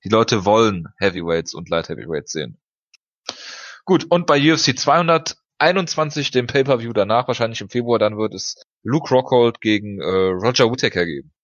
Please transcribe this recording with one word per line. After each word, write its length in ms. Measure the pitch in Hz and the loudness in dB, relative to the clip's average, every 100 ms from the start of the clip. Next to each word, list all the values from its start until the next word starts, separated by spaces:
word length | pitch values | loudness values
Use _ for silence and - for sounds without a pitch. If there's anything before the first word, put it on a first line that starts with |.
Die 40 | 98 | 2
Leute 360 | 110 113 110 | 2 2 2
wollen 420 | 92 107 113 95 82 _ | 2 4 4 0 -8 _
Heavyweights 540 | 98 87 85 82 80 | -2 -2 -2 -2 -4
und 160 | - 85 | -12 -4
Light 200 | 85 82 | -4 -4
Heavyweights 420 | 76 60 78 73 | -10 -8 -8 -8
sehen. 280 | 80 67 - _ _ _ _ _ _ - - - - - - | -10 -10 -12 _ _ _ _ _ _ -14 -14 -14 -18 -18 -20
Gut, 220 | - 180 151 | 0 0 2
und 160 | 175 175 | 0 2
bei 120 | 143 | 2
U 140 | 143 | 4
F 60 | 160 | 4
C 140 | - | 2
zweihunderteinundzwanzig, 1600 | 127 - 151 170 165 160 - _ _ 156 185 175 - 156 151 139 | 0 2 2 4 0 0 -14 _ _ 2 2 -2 -2 -4 -2 -2
dem 160 | 127 123 | -2 0
Pay-Per-View 460 | 139 135 127 117 | 0 2 0 0
danach, 340 | 117 98 113 127 | -2 2 2 0
wahrscheinlich 320 | 120 117 113 | -2 -2 -4
im 100 | 101 | -6
Februar, 280 | 123 120 117 | -4 0 2
dann 200 | 107 107 | 2 0
wird 160 | 107 | -6
es 280 | 95 - - _ _ | -6 -12 -12 _ _
Luke 300 | - 143 160 | -2 -2 2
Rockhold 480 | 131 131 127 117 113 | 0 4 4 4 0
gegen, 400 | 110 107 104 101 | 0 0 -2 -8
äh, 60 | 76 | -2
Roger 640 | 95 95 92 107 123 120 | 0 0 0 -2 2 2
Whittaker 340 | 123 117 98 | 2 -4 -2
geben. 280 | 87 73 67 _ | -4 -4 -12 _